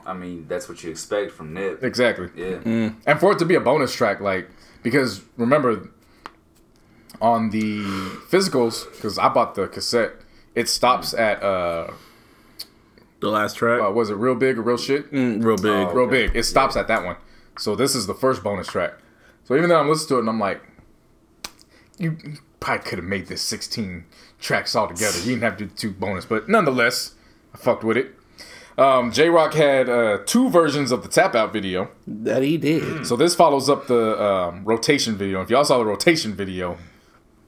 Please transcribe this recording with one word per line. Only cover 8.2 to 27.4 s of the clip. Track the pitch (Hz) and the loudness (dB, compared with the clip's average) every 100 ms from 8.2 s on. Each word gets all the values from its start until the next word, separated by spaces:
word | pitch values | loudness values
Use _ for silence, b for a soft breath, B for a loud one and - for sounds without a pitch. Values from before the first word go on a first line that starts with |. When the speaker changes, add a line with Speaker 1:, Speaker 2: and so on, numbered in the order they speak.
| - | 0
Speaker 2:
physicals, | 185 190 131 117 - - - | 2 2 2 0 -2 -12 -8
'cause | 110 92 | -6 0
I | 131 | 2
bought | 139 113 - | 2 0 -2
the | 92 | -6
cassette, | - - 120 107 - b b b - | -6 -2 0 0 -6 b b b -4
it | 110 | -2
stops | - 123 120 - | 0 2 2 -2
at, | - 110 98 | -2 0 0
uh, | 98 92 87 85 80 - B B B B B B - _ _ _ _ _ | -2 0 -2 -4 -6 -12 B B B B B B -20 _ _ _ _ _
Speaker 3:
The | 101 | -2
last | 107 104 - | 0 -2 0
track? | 117 120 | 0 2
Speaker 2:
uh, | 104 | 2
was | 107 107 | 0 -2
it | 101 | 0
Real | 127 120 | -2 2
Big | 131 117 | 0 0
or | |
Real | 110 120 | 0 -2
Shit? | 117 143 143 | 0 -2 -2
Speaker 3:
Mm, | 139 127 107 | -2 -2 2
Real | 113 104 | 2 2
Big. | 107 | 2
Speaker 1:
Oh, | 101 92 | 2 2
Speaker 2:
Real | 127 123 | 0 2
Speaker 1:
okay. | 127 101 | 2 2
Speaker 2:
Big. | 117 | 0
It | |
stops | 107 - 135 117 | 0 2 2 0
Speaker 1:
Yeah. | |
Speaker 2:
at | 98 | 0
that | 110 87 | -2 -2
one. | 87 b b b - | -10 b b b -8
So | 113 101 | -4 0
this | 135 135 | 0 0
is | 98 | -4
the | 95 | 0
first | 131 127 | 0 0
bonus | 101 98 - | -2 -4 -6
track. | 101 87 - b b b b | -4 -4 -6 b b b b
So | - 135 | -2 2
even | 175 | 4
though | 165 | 4
I'm | 143 | 4
listening | 156 - | 0 2
to | 131 | 0
it | |
and | 110 | 0
I'm | 113 | 0
like, | 98 85 - - _ _ _ _ _ _ - - b b b - | -2 -4 -12 -20 _ _ _ _ _ _ -20 -20 b b b -6
"You, | 165 160 | -6 -6
you | 147 147 _ _ | -12 -18 _ _
probably | - 113 | -6 -6
could | - 98 | -6 -10
have | 87 | -6
made | 98 - | -6 -6
this | 92 | -8
sixteen | - 104 - - 98 87 80 b b _ | -6 -8 -8 -8 -8 -10 -16 b b _
tracks | - 117 95 120 | -4 -4 0 -2
all | 101 | -2
together. | 87 107 87 | -2 -2 -2
You | 110 123 | -4 -2
didn't | |
have | 113 92 | -2 -4
to | 101 | -10
do | - | -8
two | 110 | -8
bonus." | 92 98 92 - | -6 -6 -6 -4
But | 110 - | -4 2
nonetheless, | 220 156 127 117 - - - b b | 2 2 2 2 0 -8 -14 b b